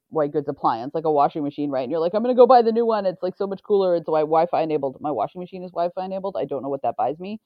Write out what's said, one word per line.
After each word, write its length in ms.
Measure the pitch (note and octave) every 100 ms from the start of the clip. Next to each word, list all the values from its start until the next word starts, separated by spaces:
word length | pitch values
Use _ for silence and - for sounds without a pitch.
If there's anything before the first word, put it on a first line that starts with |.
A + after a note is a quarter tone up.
| _
white 200 | D#3+ D3
goods 160 | D3+ C#3+
appliance, 480 | C#3 D#3 A#2 C3
like 120 | E3 D#3+
a 40 |
washing 320 | D3 D3 E3+
machine, 280 | C#3+ C#3+ D3
right? 140 | C3+
And 60 | B2
you're 100 | E3
like, 120 | E3
"I'm 80 | G#3
gonna 120 | B3
go 120 | B3 B3
buy 140 | B3+
the 100 | A3+
new 140 | A3+
one. 220 | A3+ A3 F#3+
It's, 160 | F3+
like, 120 | F#3
so 120 | - G3
much 160 | F#3+
cooler. 340 | - G3+ F#3 E3+
It's 80 |
wi-, 200 | D#3 D#3
Wi-Fi 360 | D3+ D#3+ F3 C#3
enabled." 380 | D#3+ D3+ C#3 -
My 100 | D3+
washing 300 | A#2+ C#3 F3+
machine 220 | F3 F#3
is 60 | F3+
Wi-Fi 340 | E3+ F3 F#3+
enabled. 320 | F#3 F#3+ F#3+ -
I 60 |
don't 180 | C#3+ C#3
know 60 | C#3
what 140 | C#3
that 140 | A#2+ A2+
buys 220 | A2+ D#3+
me. 220 | F#3 G#3+